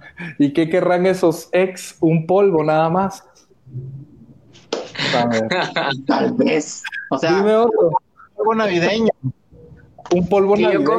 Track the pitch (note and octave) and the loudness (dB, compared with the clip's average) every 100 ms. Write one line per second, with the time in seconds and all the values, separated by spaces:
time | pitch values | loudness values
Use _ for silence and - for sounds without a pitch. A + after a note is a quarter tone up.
0 | - - F3 D3 C#4+ D#3 D#3+ F3+ F3 F3+ | -20 -16 -10 -2 0 0 0 0 0 2
1 | F#3 F#3 F3 - - F3+ F#3+ F#3 - - | 2 2 0 0 -2 0 0 -4 -16 -2
2 | E3 E3 D#3+ F#3 G3+ E3 D3+ D#3 D#3+ F3 | 0 2 2 2 2 2 2 2 2 0
3 | G3 - - _ _ _ - B2+ C3+ - | -2 -6 -18 _ _ _ -18 -16 -14 -16
4 | - - - - _ - - - - - | -20 -20 -20 -20 _ -20 -10 -10 -10 -8
5 | C3+ C3+ A#2+ A2+ A2 F3+ D3 - C#3 - | -2 0 0 0 -2 -2 -4 -4 -4 -4
6 | - - - A#2+ - D#3 - - - - | -2 0 0 0 0 0 -4 -10 -14 -12
7 | - C3+ D#3+ F#3 G3+ A3 A#3 A3+ E3+ D#3 | -6 -2 0 2 2 4 2 2 2 0
8 | - _ - - G#4+ A3+ G#3+ F3 E3+ G#3+ | -6 _ -14 -4 -2 0 0 2 0 2
9 | A3 - C3 - _ - - - - - | 0 -2 -6 -10 _ -20 -20 -20 -20 -16
10 | - F3+ F3 G3+ G3 G#3 A3 G3 D3 | -2 0 2 2 2 2 2 2 2